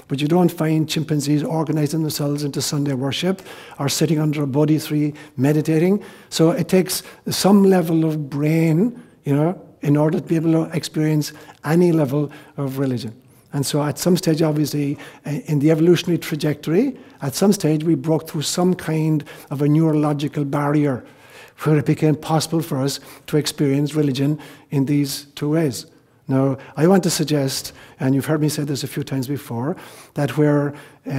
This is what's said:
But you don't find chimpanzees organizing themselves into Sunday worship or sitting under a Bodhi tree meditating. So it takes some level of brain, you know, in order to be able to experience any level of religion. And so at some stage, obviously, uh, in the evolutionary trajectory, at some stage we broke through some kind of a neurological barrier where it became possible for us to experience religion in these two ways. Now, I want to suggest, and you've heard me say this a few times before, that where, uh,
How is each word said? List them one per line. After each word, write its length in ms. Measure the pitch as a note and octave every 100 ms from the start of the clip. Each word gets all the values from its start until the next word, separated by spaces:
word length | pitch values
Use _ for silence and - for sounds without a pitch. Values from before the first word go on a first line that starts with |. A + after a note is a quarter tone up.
| -
But 140 | C#3+
you 80 | D3
don't 220 | F3 F3
find 360 | E3+ D#3 D#3+ D#3
chimpanzees 560 | - C#3+ D3+ C3+ D3+
organizing 600 | D3 D#3+ D3+ D3+ D3 D#3+
themselves 420 | D#3 - D3 D3
into 160 | D3 D3
Sunday 320 | B2+ D3+ C#3+
worship 480 | C3 C3+ A#2+ F3+ F#3+ - - - -
or 100 | C3+
sitting 300 | - D#3 D#3
under 220 | D#3 D3
a 40 | C#3+
Bodhi 320 | B2+ D3+ D#3
tree 360 | D#3 D3+ D3 D3 - -
meditating. 640 | C3 D3+ D3+ D#3 F3+ G#3 - - -
So 220 | - E3
it 180 | F3 -
takes 340 | F#3 F3 - - - -
some 340 | - F#3 G3+
level 400 | G3 F#3 E3+ E3
of 240 | D#3+ D#3 C#3
brain, 760 | C#3+ D3+ D#3+ E3 D#3+ A#3 A#3+ - _
you 100 | -
know, 260 | C#3+ D#3 F#3 - _
in 160 | D3 D3
order 240 | D3+ D#3+
to 60 | C3+
be 100 | E3
able 160 | D#3+
to 240 | D#3+ D#3+ E3
experience 560 | - D#3 D#3 D#3 C#3+ - - -
any 260 | C#3+ E3+ F3+
level 400 | E3 C#3 C#3+ C#3+ - - -
of 200 | C#3 C3+
religion. 400 | C3+ B2 G#2+ - _ _ _
And 100 | C#3+
so 180 | C3+ D3+
at 160 | D3 C3+
some 180 | F3 F3+
stage, 240 | - D#3
obviously, 560 | D#3+ D3+ C#3+ D3+ C#3+ C#3+ - - -
uh, 40 | D3+ -
in 120 | D3+
the 120 | D3
evolutionary 480 | D#3+ E3+ E3+ - E3
trajectory, 800 | - D#3 D3+ C#3+ - E3 C4+ - - -
at 140 | C#3
some 180 | - G3+
stage 320 | G3+ D3+ D#3
we 100 | D#3+
broke 340 | D3+ C3 D#3+ D#3+
through 140 | D#3+
some 320 | C#3+ - F3+
kind 500 | F3 - D#3+ D#3 D#3 - - -
of 100 | C#3
a 80 | D3
neurological 760 | D3+ D#3+ D3+ D3 D3 C#3+ D3+
barrier 600 | C#3 C#3+ D3 D3+ D3 A#2+ - - - - - -
where 180 | D3+ D3+
it 100 | -
became 280 | D3+ D#3
possible 480 | D3 - D#3+ - E3
for 160 | - C#3
us 200 | C3+ C3+ - - -
to 100 | D3+
experience 580 | D3 - D3 C#3 D3
religion 440 | D3+ D3 C3 C#3 D3+ - - _
in 160 | C#3+ C3+
these 400 | D3 C#3 - -
two 160 | - D3
ways. 360 | D#3 D#3 A2 - - _ _ -
Now, 280 | C3+ C3+ C3 - -
I 80 | D#3+
want 160 | G3
to 80 | F3
suggest, 640 | - C#3+ D3 C3+ C3 - - - -
and 140 | C3
you've 100 | C3+
heard 160 | B2+ D#3
me 80 | D3+
say 140 | D3+
this 200 | D3 C3+
a 40 | C3
few 140 | -
times 240 | C#3+ C3+ B2
before, 500 | C#3 - A#2 C3+ F#3 - - -
that 240 | - C#3+ D3+
where, 300 | D3+ D3 C#3+ C#3+ - -
uh, 40 | -